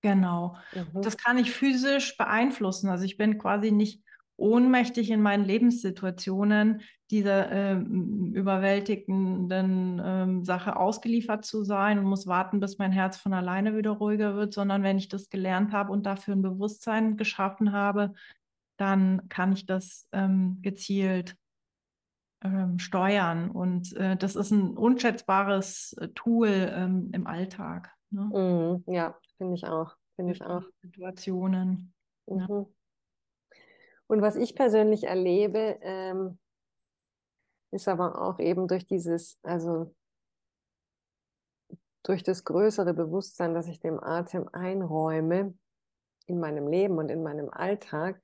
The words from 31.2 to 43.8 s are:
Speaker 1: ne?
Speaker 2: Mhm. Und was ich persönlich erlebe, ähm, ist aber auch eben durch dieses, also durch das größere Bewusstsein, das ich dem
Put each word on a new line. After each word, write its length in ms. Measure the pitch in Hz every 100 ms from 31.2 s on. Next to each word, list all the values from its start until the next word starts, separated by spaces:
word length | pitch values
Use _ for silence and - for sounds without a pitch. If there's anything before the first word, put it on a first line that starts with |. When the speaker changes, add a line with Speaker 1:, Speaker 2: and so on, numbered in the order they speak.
| - 185 190 185 185 185 - _ _ _ -
Speaker 1:
ne? 160 | 190 185
Speaker 2:
Mhm. 180 | 202 202 _ _ _ _ _ _ _ _ _ - _ _ _ _
Und 120 | 214
was 120 | 208
ich 220 | 208 240 -
persönlich 480 | 262 220 214 214
erlebe, 720 | - 185 185 180 208 196 220 -
ähm, 580 | - 190 190 185 190 180 _ _ _ _ _ _ _ _ _ _ _ _ _
ist 160 | 196 202
aber 340 | 175 180 -
auch 200 | 185 180
eben 260 | 165 175 185
durch 180 | 185
dieses, 540 | 180 190 170 170 165 -
also 500 | 165 170 165 165 165 _ _ _ _ _ _ _ _ _ _ _ _ _ _ _ _ _ _ - _ _
durch 220 | - 190
das 180 | 185 185
größere 500 | - 160 214 214 175
Bewusstsein, 640 | 170 165 180 196 - 175
das 140 | 170 165
ich 100 |
dem 240 | 165